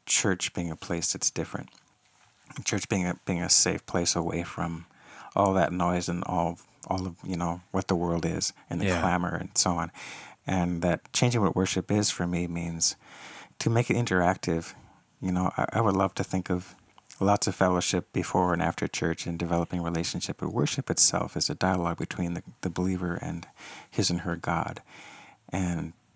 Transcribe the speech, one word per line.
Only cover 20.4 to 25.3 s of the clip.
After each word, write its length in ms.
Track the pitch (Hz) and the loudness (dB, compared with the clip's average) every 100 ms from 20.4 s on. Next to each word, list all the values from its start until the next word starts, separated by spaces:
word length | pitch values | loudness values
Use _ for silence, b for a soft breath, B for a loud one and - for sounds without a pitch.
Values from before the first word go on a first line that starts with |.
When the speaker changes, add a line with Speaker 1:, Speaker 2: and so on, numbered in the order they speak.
| 76 | -4
Speaker 1:
worship 380 | 120 151 - - | 0 0 0 -2
itself 480 | 135 - 92 90 82 | 2 4 2 -2 -2
is 120 | - | -2
a 60 | 80 | 0
dialogue 440 | 95 92 85 82 | 2 2 0 -2
between 340 | 82 - 87 | -6 -4 -2
the, 100 | 87 - - | -4 -8 -8
the 80 | 92 | -6
believer 440 | 85 92 92 90 87 | -2 0 0 -2 -4
and 260 | 87 85 90 - B B B | -4 -8 -10 -16 B B B
his 200 | - 104 | -2 0
and 120 | 87 | 0
her 140 | 87 82 | -2 -4
God. 460 | - 85 82 - - B B B B | 0 0 -2 -6 -16 B B B B